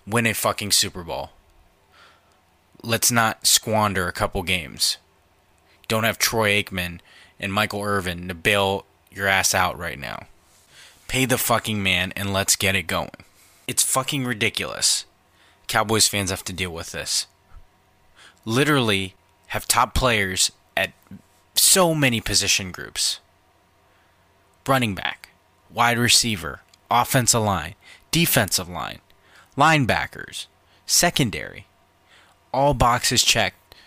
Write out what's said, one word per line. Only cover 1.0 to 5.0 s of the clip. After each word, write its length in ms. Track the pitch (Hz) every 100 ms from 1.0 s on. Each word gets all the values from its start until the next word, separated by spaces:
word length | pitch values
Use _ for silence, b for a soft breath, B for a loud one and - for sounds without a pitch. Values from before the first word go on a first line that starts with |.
Bowl. 260 | 82 - 156 _ _ _ _ _ _ b b b b b _ _ _ -
Let's 280 | 117 117 -
not 360 | 120 113 - -
squander 600 | - - 107 104 95 90
a 60 |
couple 280 | - 104 98
games. 540 | 87 90 76 50 - -